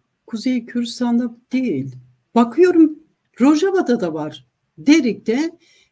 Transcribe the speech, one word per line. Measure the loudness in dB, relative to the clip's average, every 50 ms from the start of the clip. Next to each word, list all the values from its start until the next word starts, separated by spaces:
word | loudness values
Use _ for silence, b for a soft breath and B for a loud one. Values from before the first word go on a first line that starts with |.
| _ _ _ _ _
Kuzey | -14 -12 -6 -4 -4 -4 -4 -6
Kürdistan'da | -6 -6 -8 -6 -6 -6 -6 -4 -2 -2 -2 -2 -4 -8 -14 _ _ -6
değil. | -4 -4 -4 -4 -6 -6 -8 -12 -18 -20 _ _ _ _ _ 0
Bakıyorum | 2 2 2 2 2 4 4 6 6 4 4 2 -4 _ _ _ _ _ _ _ 0
Rojava'da | 2 2 2 2 2 0 0 0 0 0 -2 -2
da | -2 -4 -6
var. | -6 -8 -10 -12 -16 _ _ _ _ _ _ _ -4
Derik'te | 2 2 2 4 2 0 -4 -4 -4 -4 -2 -2 -4 -6 -8 b b b b b b b